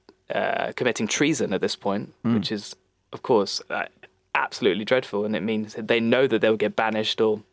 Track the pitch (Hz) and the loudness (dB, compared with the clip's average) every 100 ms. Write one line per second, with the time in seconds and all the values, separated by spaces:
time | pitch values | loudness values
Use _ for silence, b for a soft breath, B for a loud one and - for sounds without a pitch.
0 | - _ - - 98 98 - - 123 - | -20 _ -8 -4 -2 -2 -4 -2 -2 0
1 | 107 - 147 139 98 95 101 - 101 101 | -2 0 2 0 -2 0 -2 -2 -4 -4
2 | - - 113 113 98 107 - - _ _ | -6 -6 0 0 0 -6 -8 -16 _ _
3 | _ - - 113 95 - - - - _ | _ -8 2 2 2 -4 -6 -6 -6 _
4 | - _ _ 143 143 - 113 92 107 131 | -20 _ _ -4 -2 0 0 2 2 2
5 | - 101 107 107 101 110 107 - 110 117 | 2 -2 -2 -2 -2 -2 -4 -4 0 2
6 | 117 123 135 113 110 110 107 104 113 110 | 2 2 2 4 4 4 0 0 0 0
7 | 110 - 110 107 - | -2 0 2 0 -6